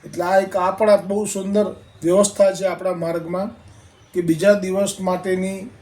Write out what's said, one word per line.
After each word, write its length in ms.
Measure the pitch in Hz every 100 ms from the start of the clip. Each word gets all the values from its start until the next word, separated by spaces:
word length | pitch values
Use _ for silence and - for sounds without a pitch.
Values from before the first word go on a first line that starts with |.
એટલે 200 | 156 165
આ 140 | 175 196
એક, 180 | 190 190
આ 140 | 185
પણ 360 | 226 214 202 175
બહુ 200 | 202 202
સુંદર 400 | 196 190 202 202 - - -
વ્યવસ્થા 500 | 160 185 202 - 196
છે 120 | 180
આપણા 280 | 190 170 185
માર્ગમાં 560 | 175 165 170 165 180 214 - - - - _ _
કે 60 | 180
બીજા 320 | 165 160 196
દિવસ 440 | 202 185 190 196 -
માટેની 720 | 185 180 190 185 190 190 208 -